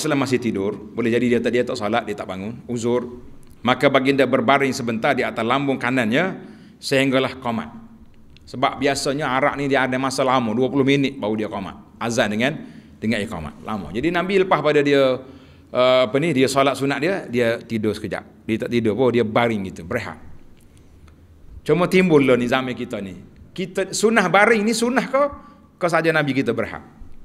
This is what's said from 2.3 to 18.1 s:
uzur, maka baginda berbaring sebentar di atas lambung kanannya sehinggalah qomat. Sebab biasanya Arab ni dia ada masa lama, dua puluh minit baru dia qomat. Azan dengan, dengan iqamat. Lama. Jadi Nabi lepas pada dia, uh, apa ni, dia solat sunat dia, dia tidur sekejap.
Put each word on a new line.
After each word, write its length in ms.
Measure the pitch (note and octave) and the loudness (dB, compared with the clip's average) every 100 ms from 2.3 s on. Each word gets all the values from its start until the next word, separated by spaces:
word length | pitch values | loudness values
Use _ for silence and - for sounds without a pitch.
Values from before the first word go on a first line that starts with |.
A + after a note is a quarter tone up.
| F#2+ G2 B2 - | -8 -10 -12 -8
uzur, 560 | A#2+ A2+ B2 A#2+ - - - - - | -4 0 0 -2 -10 -18 -20 -20 -6
maka 240 | A#2 B2 C#3+ | -2 2 2
baginda 400 | C3+ C3 C3+ C3 | 2 2 2 2
berbaring 480 | B2+ A#2 C#3 C3+ B2 | 2 2 2 2 -2
sebentar 400 | A#2 A2+ D3 B2+ | -4 -2 0 0
di 80 | |
atas 160 | A2+ A2 | -2 -2
lambung 400 | A2+ C3+ C#3+ C3 | 0 0 0 -2
kanannya 560 | A#2+ C3 A2+ B2 F#3 F3+ - - - - | 0 0 0 0 -2 -4 -14 -20 -20 -16
sehinggalah 640 | - C3+ C3+ C3 C3 - | -2 0 2 0 -2 -4
qomat. 320 | B2 A2+ D#2+ - - - - - - - | -6 -6 -8 -14 -20 -20 -20 -20 -20 -20
Sebab 320 | - B2 C3 - | -16 -2 -2 0
biasanya 560 | C3+ C3+ D3+ C#3 D3+ | 0 0 -2 -2 0
Arab 240 | B2+ C#3 C3+ | 2 2 0
ni 160 | C#3 | 2
dia 160 | C3+ C3 | 2 2
ada 80 | B2+ | 0
masa 240 | C3+ B2+ | -2 0
lama, 320 | C3 C3 A#2 | 2 2 2
dua 160 | A2 C3 | 0 2
puluh 160 | C#3 | 2
minit 320 | C3+ C#3 C3+ - | 4 4 2 -2
baru 180 | G#2 G#2+ | -4 -2
dia 80 | G#2 | -4
qomat. 480 | G2+ F#2 D#2 - - | -6 -10 -12 -18 -8
Azan 400 | A#2+ A#2 A2 G#2 | -2 0 0 0
dengan, 160 | B2+ D3+ - - - - | -2 -4 -10 -20 -20 -8
dengan 180 | A2 A2+ | -2 -2
iqamat. 400 | G2+ E2+ D2+ D2+ | -4 -8 -10 -12
Lama. 240 | D#2 G#2+ E2 | -10 -8 -8
Jadi 220 | F#2+ D3 | -4 -2
Nabi 320 | F3 F3+ G3 | -2 0 2
lepas 160 | F#3 E3+ | 2 2
pada 240 | D3+ D3 | 2 2
dia, 320 | C#3+ C#3 C3+ B2+ - - - - - | 4 4 4 0 -6 -20 -20 -20 -6
uh, 280 | B2 B2+ B2+ B2+ | 2 4 6 4
apa 100 | C3+ | 0
ni, 100 | E3 | 0
dia 160 | C3+ B2+ | 2 2
solat 300 | C#3 C#3 B2+ | 4 2 2
sunat 220 | C#3 B2+ | -2 -2
dia, 140 | D3+ G3 - | -2 -4 -2
dia 200 | A#2+ A#2 A2+ | 0 0 0
tidur 360 | - A2+ G#2+ G2+ | -4 -2 -2 -2
sekejap. 500 | G#2 | -6